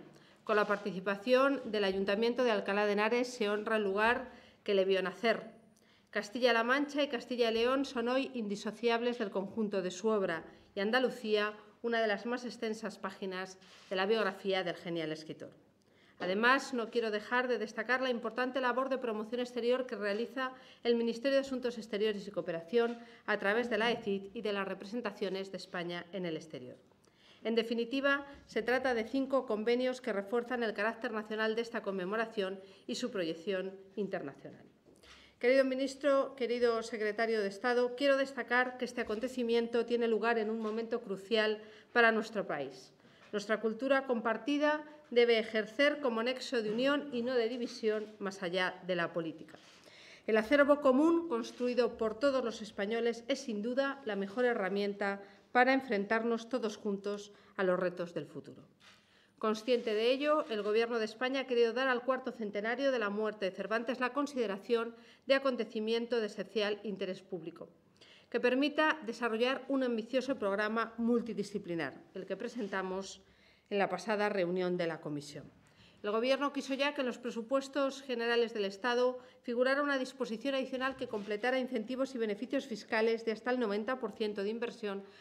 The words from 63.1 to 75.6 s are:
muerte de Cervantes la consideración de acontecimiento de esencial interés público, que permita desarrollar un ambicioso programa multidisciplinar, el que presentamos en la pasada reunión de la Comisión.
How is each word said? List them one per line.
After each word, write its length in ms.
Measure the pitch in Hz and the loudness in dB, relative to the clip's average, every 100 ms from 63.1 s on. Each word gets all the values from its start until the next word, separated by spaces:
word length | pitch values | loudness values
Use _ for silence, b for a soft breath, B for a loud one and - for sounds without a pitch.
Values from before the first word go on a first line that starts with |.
muerte 340 | 202 214 214 | 0 -2 -2
de 60 | 190 | -4
Cervantes 500 | 185 190 226 233 240 | -4 -2 -2 -2 -2
la 140 | 247 | -2
consideración 800 | 262 277 254 214 196 - 233 233 B B B - | 0 -2 -2 -2 -2 0 0 0 B B B 0
de 80 | |
acontecimiento 880 | 269 269 240 226 220 214 233 240 240 | 2 2 -2 -4 -4 -2 0 0 -2
de 80 | 208 | -2
esencial 520 | 208 190 220 202 208 | -4 -6 -2 0 -2
interés 360 | 226 190 185 175 | -6 -6 -6 -6
público, 480 | - 180 160 - - - _ B B B _ | -10 -10 -10 -14 -16 -20 _ B B B _
que 100 | 240 | 0
permita 580 | 247 254 294 294 311 311 | 2 4 2 4 2 2
desarrollar 580 | 214 226 240 220 247 262 - | -4 -4 -2 2 2 0 -2
un 140 | 269 | 0
ambicioso 560 | 247 233 220 262 254 226 | 2 0 0 -2 0 0
programa 560 | 202 202 214 226 226 226 | 0 0 0 0 -2 0
multidisciplinar, 1040 | 233 240 233 202 196 202 170 170 139 - - | 2 2 2 -4 -6 -6 -4 -2 -4 -6 -14
el 100 | 190 | -14
que 120 | 175 190 | -8 -6
presentamos 840 | 233 233 202 196 190 185 196 - b b b b _ | -6 -6 -4 -4 -4 -4 -8 -12 b b b b _
en 100 | 202 | 0
la 120 | 185 | 2
pasada 400 | 180 - 208 208 | 0 -2 0 2
reunión 480 | 202 175 185 180 180 | 2 0 2 0 0
de 80 | 170 | -2
la 160 | 156 | -4
Comisión. 480 | 156 147 - 143 131 - | -6 -8 -8 -14 -16 -20